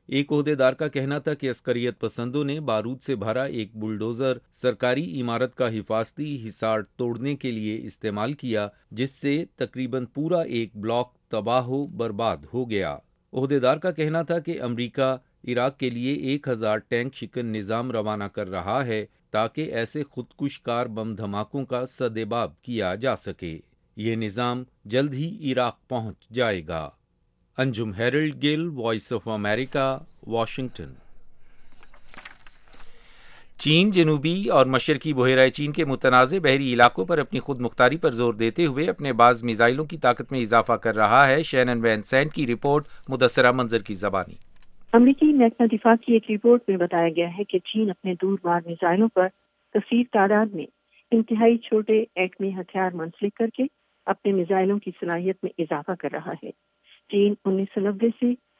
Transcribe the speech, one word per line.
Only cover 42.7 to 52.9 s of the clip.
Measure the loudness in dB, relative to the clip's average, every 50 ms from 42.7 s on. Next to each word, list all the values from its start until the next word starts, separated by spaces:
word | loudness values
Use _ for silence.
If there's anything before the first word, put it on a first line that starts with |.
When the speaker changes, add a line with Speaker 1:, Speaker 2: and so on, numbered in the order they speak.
| 2 0 0 -4 -10 -16 -8 -6
Speaker 1:
مدثرہ | 0 2 2 4 4 6 6 6 6
منظر | 4 2 0 0 -2 -2
کی | -4 -6
زبانی۔ | -4 -4 -2 -2 -2 -4 -6 -10 -16 -20 -20 -20 -20 -20 -20 -20 -20 -4 2 6
Speaker 2:
امریکی | 6 8 6 6 6 4 4 6
محکمہ | 6 4 4 4 2 2
دفاع | 2 2 2 4 4 4 4
کی | 4 4 2
ایک | 2 2 2
رپورٹ | -2 2 4 6 6 6 4 0
میں | 0
بتایا | 0 0 0 2 2 0 2
گیا | 2 0 -2 -2 -4 -6
ہے | -6
کہ | -2 -2 -4
چین | -4 -2 -2 0 0 0
اپنے | -2 -4 -4 -6 -4 -2 0
دور | -2 -2 -2 0
بار | 0 0 0 -2
میزائلوں | -4 -6 -2 0 2 4 4 2 4 4
پر | 2 2 2 0 _ _ _ _ _ _ _ -2
کثیر | -2 -2 2 2 0 0 2 2
تعداد | 2 4 4 4 4 2
میں | 2 -2 -6 -10 -10 _ _ _ _ _ _ _ _
انتہائی | 2 2 2 2 2 4 6 6 6 4
چھوٹے | 2 0 0 0 2 2 2 2 2 0 _
ایٹمی | -2 -4 -4 -2 -4 -4 -4
ہتھیار | -4 -6 -10 -6 -4 -2 -2 -2